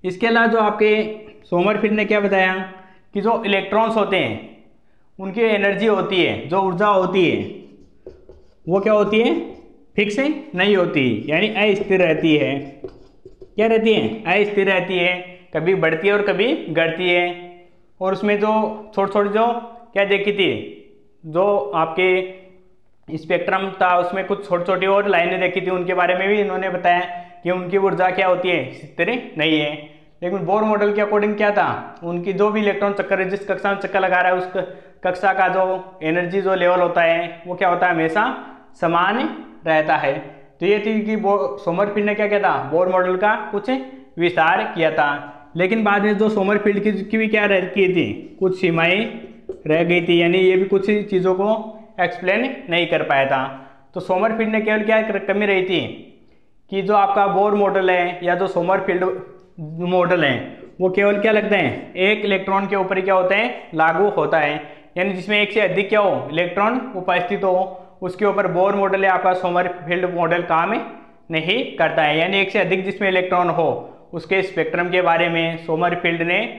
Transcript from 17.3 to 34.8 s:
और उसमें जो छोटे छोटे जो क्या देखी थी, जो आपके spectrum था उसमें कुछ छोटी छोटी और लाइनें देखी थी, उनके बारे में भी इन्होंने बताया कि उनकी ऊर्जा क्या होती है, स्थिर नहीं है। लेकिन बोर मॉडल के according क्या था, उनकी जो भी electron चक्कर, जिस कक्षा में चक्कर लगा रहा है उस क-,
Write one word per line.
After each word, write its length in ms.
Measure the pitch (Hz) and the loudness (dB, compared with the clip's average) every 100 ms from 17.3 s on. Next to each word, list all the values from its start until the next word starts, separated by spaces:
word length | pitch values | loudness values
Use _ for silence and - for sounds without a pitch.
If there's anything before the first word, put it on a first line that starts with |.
| 175 - - - _ _ _ | -6 -14 -20 -20 _ _ _
और 120 | 185 | -4
उसमें 260 | 190 208 208 | -2 0 0
जो 80 | 214 220 214 - - | 2 0 -2 -6 -8
छोटे 180 | - 196 | -2 0
छोटे 180 | 208 202 | 0 0
जो 160 | 208 233 240 - - - | 2 0 0 -8 -20 -6
क्या 120 | 190 | -2
देखी 280 | 202 196 202 | 2 2 0
थी, 160 | 196 175 110 - - - - _ _ | 0 0 0 -8 -16 -20 -20 _ _
जो 480 | 165 156 202 202 - | -6 0 2 0 -2
आपके 1400 | 165 165 165 185 185 - - - - _ _ _ _ - 151 | -2 -2 0 2 2 -2 -12 -20 -20 _ _ _ _ -12 -12
spectrum 540 | 156 175 175 190 196 190 | -4 -2 0 -2 -2 -2
था 140 | 185 180 | 2 2
उसमें 260 | 180 190 185 | 0 -4 -4
कुछ 220 | 196 - | -6 -2
छोटी 160 | 175 | -4
छोटी 220 | 175 185 190 | 0 0 2
और 220 | 196 202 | 2 4
लाइनें 300 | 180 175 185 | 2 2 0
देखी 200 | 180 190 | 0 -2
थी, 100 | 180 | -2
उनके 240 | 185 175 | -4 -2
बारे 200 | 180 175 | 0 2
में 140 | 185 190 | 2 0
भी 120 | 208 | 0
इन्होंने 300 | 202 185 190 | 0 -2 -4
बताया 300 | 180 175 175 180 - - - | 0 2 2 0 -10 -14 -8
कि 60 | 175 | -4
उनकी 260 | 180 175 196 | -2 0 2
ऊर्जा 320 | 190 170 185 | 2 2 0
क्या 160 | 180 185 | 2 2
होती 220 | 180 180 | 2 0
है, 240 | 170 131 | -2 -4
स्थिर 600 | - - - 175 240 - - | -12 -16 -4 -2 -2 -6 -2
नहीं 220 | 156 156 | 0 2
है। 360 | 147 151 - - - _ | 0 -6 -16 -20 -20 _
लेकिन 160 | 175 190 | -6 -4
बोर 220 | 170 208 | 0 0
मॉडल 280 | 214 208 208 | 2 2 0
के 100 | 208 | 0
according 340 | 208 208 208 208 | 0 2 0 0
क्या 140 | 214 | 0
था, 500 | 202 156 113 - - | 2 0 -4 -10 -12
उनकी 280 | 170 170 175 | -8 -6 -4
जो 180 | 185 208 | 0 2
भी 100 | 214 | 2
electron 320 | 202 196 202 | 0 0 -2
चक्कर, 300 | 202 190 190 | -2 -2 -2
जिस 220 | 185 202 - | -2 -4 -4
कक्षा 260 | 190 202 | -4 -2
में 60 | 196 | -2
चक्कर 200 | 190 196 | -2 0
लगा 200 | 190 180 | 2 2
रहा 120 | 180 | 2
है 60 | 185 | 0
उस 80 | 180 | -2
क-, 200 | 190 180 - | -6 -8 -12